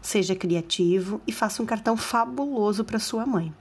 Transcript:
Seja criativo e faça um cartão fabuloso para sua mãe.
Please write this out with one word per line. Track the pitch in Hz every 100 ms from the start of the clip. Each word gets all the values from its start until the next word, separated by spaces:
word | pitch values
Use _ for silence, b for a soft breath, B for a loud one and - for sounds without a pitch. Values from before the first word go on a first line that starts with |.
Seja | - 214 185 185
criativo | 185 170 165 - 175 185 185 214 -
e |
faça | 220 214 -
um | 226
cartão | 226 220 226
fabuloso | - 240 233 247 285 262 208 208
para | 226 220
sua | - 226 233
mãe. | 220 165 151